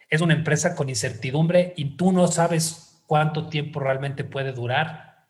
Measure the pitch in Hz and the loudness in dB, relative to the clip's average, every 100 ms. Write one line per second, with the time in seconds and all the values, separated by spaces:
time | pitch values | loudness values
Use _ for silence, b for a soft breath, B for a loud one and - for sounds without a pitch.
0 | B 156 170 147 - 151 175 170 135 127 | B 2 4 2 2 0 0 -2 -4 -4
1 | 131 110 135 143 165 180 180 - 139 - | -4 -6 -4 0 4 4 2 -2 -6 0
2 | 185 185 175 170 170 165 160 - - _ | 2 4 4 4 2 2 -2 -4 -18 _
3 | - 151 156 156 - 151 143 143 135 131 | 0 2 2 -2 -4 -4 -4 -4 -2 -2
4 | 139 139 110 139 135 120 120 131 160 - | -4 -6 -8 -6 -6 -6 -2 0 -2 -6
5 | - _ _ | -18 _ _